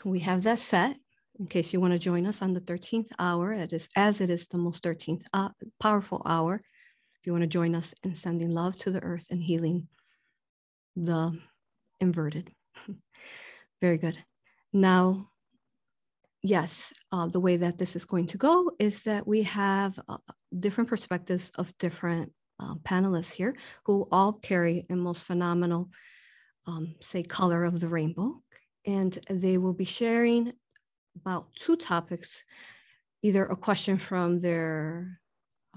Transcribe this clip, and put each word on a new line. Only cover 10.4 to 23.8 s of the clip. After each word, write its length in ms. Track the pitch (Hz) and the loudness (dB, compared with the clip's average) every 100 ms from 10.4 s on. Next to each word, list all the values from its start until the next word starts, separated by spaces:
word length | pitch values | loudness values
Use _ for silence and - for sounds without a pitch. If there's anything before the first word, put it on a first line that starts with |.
| _ _ _ _ _ 185 | _ _ _ _ _ -6
the 440 | 170 165 165 165 - _ _ _ _ - | 0 0 0 -4 -12 _ _ _ _ -2
inverted. 520 | 185 170 151 151 180 - _ - - | 0 0 -2 -4 -10 -16 _ -20 -16
<laughs> 920 | 196 _ _ - - - - _ - | -16 _ _ -20 -20 -20 -20 _ 0
Very 160 | 180 165 | 2 2
good. 220 | 165 - - _ _ _ _ | 0 -6 -12 _ _ _ _
Now, 580 | 202 190 185 185 190 202 _ _ _ _ _ _ _ _ _ _ _ | 4 6 8 6 2 -4 _ _ _ _ _ _ _ _ _ _ _
yes, 500 | 196 190 165 - - - - | 0 0 0 -6 -12 -14 -6
uh, 140 | 185 170 | -4 -2
the 120 | 180 | 2
way 180 | 185 175 | 4 4
that 220 | 175 175 | 2 0
this 160 | 180 175 | -4 -6
is 100 | - | -2
going 220 | 180 170 | -2 -2
to 100 | 196 | 2
go 320 | 277 349 349 - | 4 4 4 0
is 260 | 208 202 | 0 0
that 220 | 220 208 208 | -2 -2 0
we 160 | 214 | 2
have, 560 | 190 202 196 196 196 190 - | 2 0 0 2 0 -4 -12
uh, 100 | - - - - 180 | -14 -16 -20 -10 -4
different 300 | 202 202 233 | -2 0 0
perspectives 640 | 214 - 175 - 180 180 - | -2 -4 -4 -2 -4 -4 -6
of 200 | 180 - | -8 -4
different, 520 | 175 165 175 165 - _ _ - | -4 -2 -2 -2 -4 _ _ -14
uh, 160 | - 156 | -10 -10
panelists 500 | - 185 190 175 170 | -2 0 2 0 -2
here 220 | - 196 - - - | -4 -4 -6 -12 -8